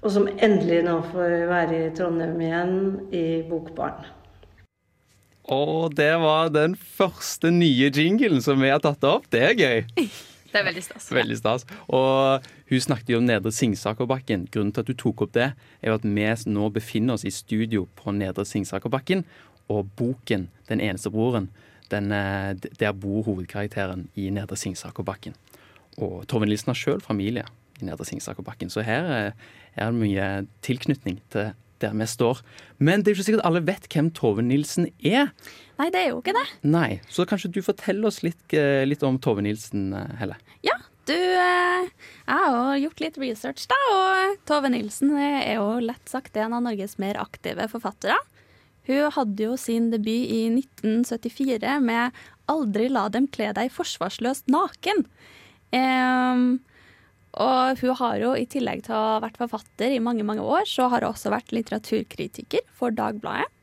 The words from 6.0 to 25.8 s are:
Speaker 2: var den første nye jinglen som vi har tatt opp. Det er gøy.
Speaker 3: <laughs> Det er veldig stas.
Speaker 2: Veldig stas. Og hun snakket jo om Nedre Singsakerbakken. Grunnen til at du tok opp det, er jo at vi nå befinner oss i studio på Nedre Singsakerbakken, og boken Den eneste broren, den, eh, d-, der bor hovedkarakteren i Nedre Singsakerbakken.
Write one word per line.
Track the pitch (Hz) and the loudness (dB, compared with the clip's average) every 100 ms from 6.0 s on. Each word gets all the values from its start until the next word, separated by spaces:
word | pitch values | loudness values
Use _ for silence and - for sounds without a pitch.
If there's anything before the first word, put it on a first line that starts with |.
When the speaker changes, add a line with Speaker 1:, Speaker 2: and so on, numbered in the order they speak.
| 147 165 | 4 6
Speaker 2:
var | 160 156 165 | 4 4 4
den | 151 156 180 | 4 2 0
første | - - 190 - - - 165 175 | -10 0 0 0 -10 0 4 6
nye | 170 127 139 135 | 6 6 4 4
jinglen | 165 214 247 143 | 4 4 4 4
som | 135 135 | 4 4
vi | 135 | 6
har | 143 | 4
tatt | 151 147 135 | 2 2 4
opp. | 185 - | 4 2
Det | 156 123 | 4 4
er | 240 | 6
gøy. | 143 117 117 - | 4 4 0 -2
Speaker 3:
<laughs> | 233 - - - - | -2 -4 -18 -20 -2
Det | 208 | 0
er | |
veldig | 196 170 | 0 -4
stas. | 175 - - | -10 -16 -2
Speaker 2:
Veldig | 127 113 113 | 0 0 0
stas. | 110 123 - - - | 0 -2 -4 -18 0
Og | 131 131 135 135 135 131 - - | 2 4 4 4 2 -2 -20 -2
hun | 131 | -2
snakket | - 127 - | 0 -4 0
jo | 117 | 2
om | 123 | 4
Nedre | 110 107 | 2 0
Singsakerbakken. | 110 120 98 104 110 123 131 131 104 85 | 0 0 0 -2 -2 -2 -2 -2 -4 -2
Grunnen | 110 101 | -2 -2
til | 104 110 | -2 -4
at | |
du | 127 | -2
tok | 120 104 104 | -2 -2 -2
opp | 117 | 0
det, | 127 - - - | 0 -2 -18 -8
er | - | -2
jo | 110 | 0
at | 107 | 0
vi | 104 107 113 - 104 | 0 0 -2 -2 -2
nå | 104 | 0
befinner | 104 107 113 117 113 | -2 -4 -2 0 -2
oss | 98 | -4
i | - | -8
studio | - 107 113 110 90 - | -4 -2 0 -2 -4 -8
på | - 101 | -4 -2
Nedre | 95 95 101 | -2 -4 -4
Singsakerbakken, | 107 95 98 120 127 127 185 165 - - _ _ | -4 -4 -6 -4 -4 0 -2 -2 -14 -20 _ _
og | 107 101 - | -4 -4 -4
boken | 120 127 - 104 87 _ - | -4 -4 -4 -4 -4 _ -6
Den | 113 | -2
eneste | 104 87 104 | -2 -4 -4
broren, | 107 117 117 92 - - - _ | 0 0 0 -4 -10 -20 -20 _
den, | 104 101 104 | -4 0 0
eh, | 98 98 98 95 | 0 -2 -4 -6
d-, | - - | -10 -2
der | 104 101 | -2 -2
bor | 101 101 110 | -4 -2 -2
hovedkarakteren | 95 90 101 101 107 95 92 90 - | -4 -6 -8 -6 -4 -6 -6 -10 -8
i | 95 | -4
Nedre | 101 98 95 | -4 -6 -8
Singsakerbakken. | 104 90 - - 95 101 - - _ - - - | -8 -8 -12 -8 -8 -8 -12 -18 _ -20 -20 -20